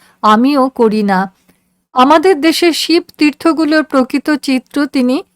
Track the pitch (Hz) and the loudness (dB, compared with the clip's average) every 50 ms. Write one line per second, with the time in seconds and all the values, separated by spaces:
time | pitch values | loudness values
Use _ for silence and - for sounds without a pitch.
0 | _ _ _ _ - 214 214 214 247 269 294 277 254 269 - - 233 220 208 214 | _ _ _ _ 0 2 2 2 2 0 0 0 0 -2 0 0 0 0 0 0
1 | 214 202 196 185 190 190 _ _ _ _ _ _ _ _ _ _ _ _ - 254 | -2 0 0 -2 -2 -4 _ _ _ _ _ _ _ _ _ _ _ _ 0 2
2 | 277 285 311 339 302 370 392 285 269 330 311 - - 349 294 - - - 320 349 | 2 4 4 4 4 2 0 2 0 -2 -2 0 0 -2 -2 -2 -2 -2 -2 -2
3 | 349 _ - - 302 302 285 - - 330 320 269 320 294 311 311 302 - - 269 | -2 _ -6 -2 -2 -2 -2 -2 -2 -2 -2 0 -2 0 0 -2 -2 -2 -2 -2
4 | 254 254 - 277 - - 302 285 - - 262 254 - _ - 285 285 277 - 277 | -2 -2 -2 -6 -4 -2 -4 -4 -2 -4 -4 -4 -4 _ -6 -4 -4 -4 -2 -2
5 | 254 247 254 320 403 _ _ | -2 0 -2 -4 -6 _ _